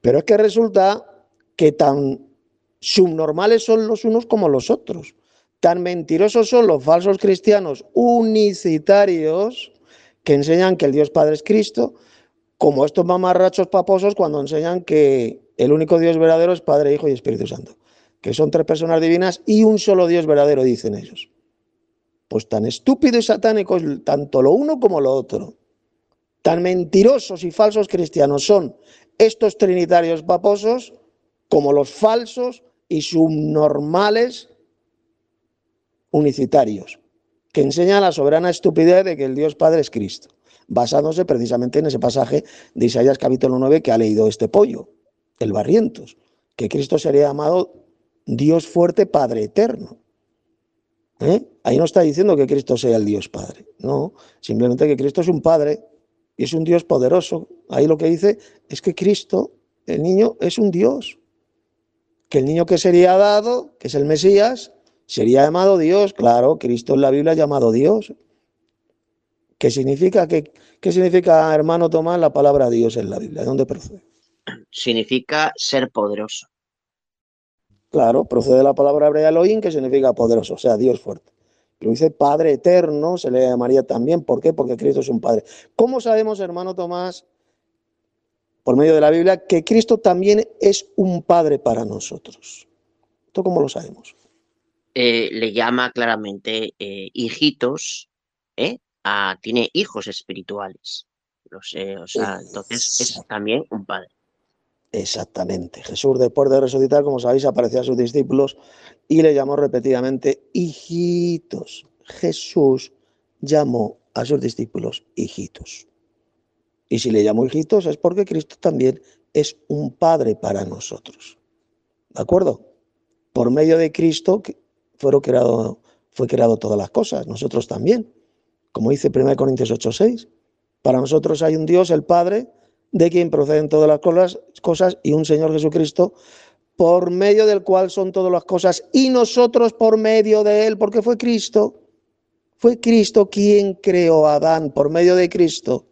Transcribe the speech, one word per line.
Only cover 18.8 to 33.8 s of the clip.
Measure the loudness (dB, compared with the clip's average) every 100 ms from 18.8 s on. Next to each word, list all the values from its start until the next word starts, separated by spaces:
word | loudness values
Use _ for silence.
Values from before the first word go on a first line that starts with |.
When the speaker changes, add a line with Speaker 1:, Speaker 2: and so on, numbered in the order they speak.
| 0 0
Speaker 1:
divinas | 2 2 0 -4 0
y | 4
un | 4 4
solo | 2 2 4
Dios | 2 2
verdadero, | 2 4 2
dicen | 2 0 -4
ellos. | -8 -12 -20 -20 _ _ _ _ _ _ _ _ _ _
Pues | -6 -4
tan | -4 -4
estúpido | -2 -2 2 2 0
y |
satánico | 0 0 0 -2 -2 -4
es | -4 -6
tanto | -4 -4 -2 2
lo | 4
uno | 4 0 0
como | 0 2
lo | 0
otro. | -2 -4 -10 -12 -20 _ _ _ _ _ _ _ _
Tan | -2 -2
mentirosos | -2 -2 0 4 4 4 -2 -10
y | -10
falsos | 0 2 2 -2
cristianos | -4 -4 0 2 0 2
son | 2 2 -12 _ _ _ _
estos | 0 2 -4 0
trinitarios | 0 0 2 2 2 -4
paposos | -2 0 0 0 -2 -4 -6 -20 _ _ _ _ _
como | 0 2
los | 0 0
falsos | 0 0 0 -4 -8 -10 -10 _ _ _
y | -8
subnormales | -2 0 0 0 -2 0 0 0